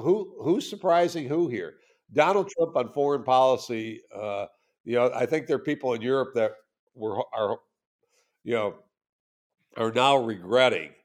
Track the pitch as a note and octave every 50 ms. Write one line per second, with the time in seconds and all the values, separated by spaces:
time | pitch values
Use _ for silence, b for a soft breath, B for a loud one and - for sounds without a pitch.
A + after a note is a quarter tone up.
0 | A#2 D3 F#3 A3 G3 F3+ - - - C#3+ F3 B3 - - G#3+ G3+ - F#3+ E3+ E3+
1 | F3 F3 E3+ E3+ D3 B2+ D3 E3 F3 D3+ B2 G2+ F2 D#2 - b b b b b
2 | b _ - C#3+ D3+ E3+ G3 G3+ F#3 G3 - - E3 D#3 C#3+ C#3+ B2 A#2 - D3
3 | C#3+ C#3+ C#3+ C3+ G#2+ B2+ B2+ B2+ C3 C3 B2+ A2 - - A#2+ A2+ A2+ A2+ A2 -
4 | - _ - G2 G#2+ G#2+ G2+ G2+ G2+ - _ _ _ _ _ _ - - A#2 A#2+
5 | B2 B2+ B2+ B2 B2+ A2+ D#3+ D#3+ D#3 D#3 D3+ B2 - - D3 D3 - B2+ A#2+ A2+
6 | A2 B2 C3+ C3+ B2+ B2+ - A#2 A2 G#2+ G#2+ - _ _ _ _ _ _ _ B2
7 | G#2+ A2 G2 G#2 B2+ - - A2+ A2 G2+ A2+ - _ _ _ _ _ _ _ _
8 | _ _ _ _ _ _ _ _ - - A#2 A2+ G#2+ G2+ F#2+ - _ _ _ _
9 | _ _ _ _ _ _ _ _ _ _ _ _ _ _ - - A2+ A2+ A2 A#2+
10 | B2+ C#3 C#3 C3+ A#2+ A2+ A2 F#2 E2+ F#2 G#2+ B2+ B2+ B2 A2 F2 D#2 D2 - _
11 | _